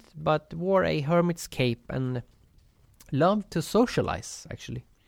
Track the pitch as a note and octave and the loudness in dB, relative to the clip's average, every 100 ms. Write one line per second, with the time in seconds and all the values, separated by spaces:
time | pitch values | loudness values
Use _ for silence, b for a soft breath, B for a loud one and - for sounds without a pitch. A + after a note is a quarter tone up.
0 | - D#3 D#3 D#3 - E3 F3+ F#3+ E3+ D#3 | -10 -6 0 0 -2 -6 0 2 2 0
1 | C#3+ F3 F3 E3+ - - B2+ A#2 - C3 | 2 2 2 0 -6 0 0 0 -6 -6
2 | C3 B2 - _ _ _ _ _ _ _ | -4 -6 -8 _ _ _ _ _ _ _
3 | - C3+ E3+ G#3+ - E3+ - G3+ B3 - | -4 2 4 2 -2 -4 0 2 4 2
4 | - - - - - - - A#2+ - _ | -2 -2 -8 -14 -14 -14 -10 -12 -12 _